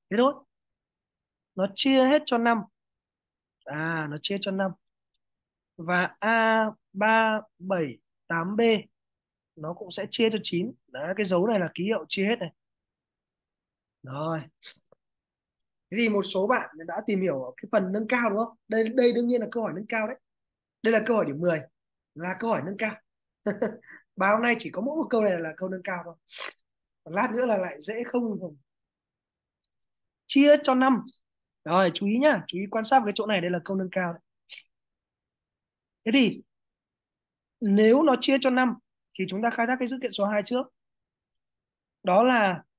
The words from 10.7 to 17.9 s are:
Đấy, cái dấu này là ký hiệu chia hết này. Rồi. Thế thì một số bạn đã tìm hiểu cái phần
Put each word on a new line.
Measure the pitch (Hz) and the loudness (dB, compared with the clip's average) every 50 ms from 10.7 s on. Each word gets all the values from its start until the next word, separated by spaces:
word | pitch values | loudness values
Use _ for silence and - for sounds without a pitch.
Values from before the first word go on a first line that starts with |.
| 262 _ _ | -8 _ _
Đấy, | _ - - - 202 202 | _ -10 -8 -6 -6 -4
cái | 208 208 | -4 -2
dấu | 180 185 175 190 | 0 2 2 2
này | 233 226 196 | 2 0 0
là | 175 156 - | -2 -4 -4
ký | - 180 | -4 -2
hiệu | 208 226 180 - - | -2 -2 -4 -4 -6
chia | - 196 190 | -4 -2 0
hết | 208 233 233 | 0 0 -2
này. | 185 156 _ _ _ _ _ _ _ _ _ _ _ _ _ _ _ _ _ _ _ _ _ _ _ _ _ _ _ _ _ _ - | -4 -10 _ _ _ _ _ _ _ _ _ _ _ _ _ _ _ _ _ _ _ _ _ _ _ _ _ _ _ _ _ _ -16
Rồi. | 131 131 143 156 131 135 156 143 - _ _ - - - _ _ _ _ _ _ _ _ _ _ _ _ _ _ _ _ _ _ _ _ _ _ - | -12 -10 -8 -6 -6 -6 -6 -8 -12 _ _ -20 -20 -20 _ _ _ _ _ _ _ _ _ _ _ _ _ _ _ _ _ _ _ _ _ _ -8
Thế | 180 | -2
thì | 226 240 220 | 0 0 2
một | 208 202 196 | 2 0 -2
số | - - 185 190 | -2 -2 -2 0
bạn | 214 254 233 - - - 311 - | 0 0 0 -2 -8 -14 -16 -12
đã | - 165 214 214 | -10 -8 -8 -4
tìm | - 202 190 | -2 -2 0
hiểu | 190 175 143 135 127 127 - | 0 -2 -4 -4 -8 -10 -14
cái | - - 202 | -14 -8 -2
phần | - 208 190 185 | -2 0 0 0